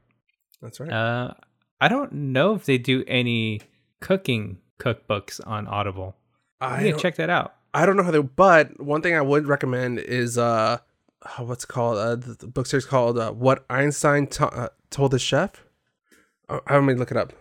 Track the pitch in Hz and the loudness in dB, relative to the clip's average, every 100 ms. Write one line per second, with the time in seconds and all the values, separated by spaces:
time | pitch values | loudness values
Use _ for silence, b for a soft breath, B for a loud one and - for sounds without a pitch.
0 | _ _ _ _ _ _ 117 - 156 113 | _ _ _ _ _ _ -20 -16 -6 -2
1 | 117 120 123 - _ _ _ _ 143 262 | -2 -2 -6 -12 _ _ _ _ 2 2
2 | 285 143 139 127 180 214 - 131 123 131 | -2 -6 -2 2 2 0 0 0 2 -2
3 | - 127 120 117 110 104 - _ _ _ | 0 -2 0 0 -2 -4 -10 _ _ _
4 | - 190 - 117 104 92 _ - 123 - | -2 -2 0 -4 -4 -12 _ -8 -6 -4
5 | - 104 - - - 107 104 101 101 95 | -4 -4 -4 -14 -10 -8 -6 -4 -4 -6
6 | 92 - _ _ _ _ 131 131 202 151 | -12 -14 _ _ _ _ -6 0 0 0
7 | 180 165 160 170 - - _ 139 180 196 | -2 -2 -2 -2 -2 -10 _ 2 4 4
8 | 180 156 135 - 190 165 143 - 143 156 | 4 2 2 6 8 8 6 -2 -4 -2
9 | 175 165 139 147 143 143 131 127 127 117 | 0 2 2 2 2 0 0 -2 -2 -4
10 | - 123 120 120 117 113 110 120 - _ | -4 -2 0 0 2 2 0 -2 -8 _
11 | _ _ - - 120 123 - 131 117 104 | _ _ -16 -12 -10 -10 -8 -2 0 0
12 | 117 120 123 113 120 135 127 139 - 131 | -2 -4 -8 -16 -8 -6 -2 -2 0 2
13 | 120 120 110 113 127 135 - 127 147 143 | 2 0 -4 0 2 2 0 -2 0 0
14 | 151 143 139 - 147 120 120 - _ - | 2 2 0 -2 -2 -2 -8 -12 _ -2
15 | 139 127 - 139 196 - _ _ _ _ | 0 2 0 0 -2 -6 _ _ _ _
16 | _ _ _ _ - 139 - 139 139 123 | _ _ _ _ -10 -10 0 4 4 2
17 | 120 120 - - | -2 -4 -4 -8